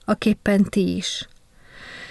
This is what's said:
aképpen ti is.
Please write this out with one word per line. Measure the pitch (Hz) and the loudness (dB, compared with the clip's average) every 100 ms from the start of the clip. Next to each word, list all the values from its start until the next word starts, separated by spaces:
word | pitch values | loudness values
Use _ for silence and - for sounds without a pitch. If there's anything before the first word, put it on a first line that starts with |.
| - | -4
aképpen | 214 220 202 - 202 | 0 2 2 2 2
ti | 196 - 180 180 | 4 2 0 0
is. | 180 - - - _ - - - - - - | -4 -8 -10 -18 _ -20 -20 -20 -18 -18 -18